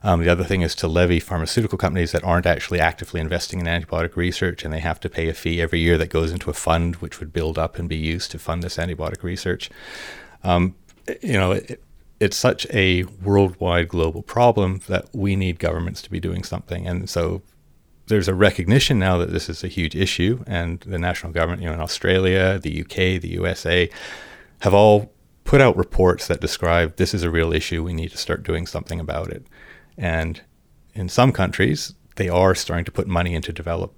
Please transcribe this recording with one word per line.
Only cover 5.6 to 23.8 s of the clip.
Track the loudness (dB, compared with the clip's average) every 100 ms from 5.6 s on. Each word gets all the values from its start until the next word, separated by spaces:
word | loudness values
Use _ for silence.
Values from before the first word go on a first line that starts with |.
every | 0 2
year | 4 4
that | 2
goes | 0 -2
into | -4 -6
a |
fund | -4 0 2 0 -4
which | -12 -12
would | -8
build | -4 -4 -2
up | -4 -6
and | -6
be | -4
used | -2 -4 -6
to | -10
fund | -6 -6
this | -6 -6
antibiotic | -6 -6 -8 -6
research. | -8 -6 -4 -6 -8 -16 -18 -16 -16 -18 -20 -6
Um, | 2 2 2 -2 _ _ -12 -8
you | 0
know, | 2 2
it, | 0 -4 -16 -16 -20 -20 _
it's | -2 2
such | 0 0 -2
a | 2 4 2 -2 -6
worldwide | 2 4 4 0 0 0 0
global | 0 -2 -2
problem | -6 4 4 4 0 -2 -4
that | -4 -4
we | -4 0 0
need | 0 -2
governments | -2 -2 -6 -8
to | -10
be | -6
doing | -6 -6
something. | -6 -10 -8 -8 -6
And | -6 -4
so | -4 -2 -4 _ _ _ _ _ _ 0
there's | 0 2
a |
recognition | 4 4 4 4 4 4 2
now | 4 2
that | 2
this | -2 -4
is | -8
a | -6
huge | -4 -4 0
issue, | -2 2 0 0 -4
and | -4 -4 -6
the | -6 -4
national | -2 -4 -6
government, | -2 -2 -2
you | -6
know, |
in | -6
Australia, | -6 -2 2 4 4 4 2 0
the | -4
U | -6
K, | -6 0 0 0
the | -4
U | -4 -4
S | -4
A, | 0 2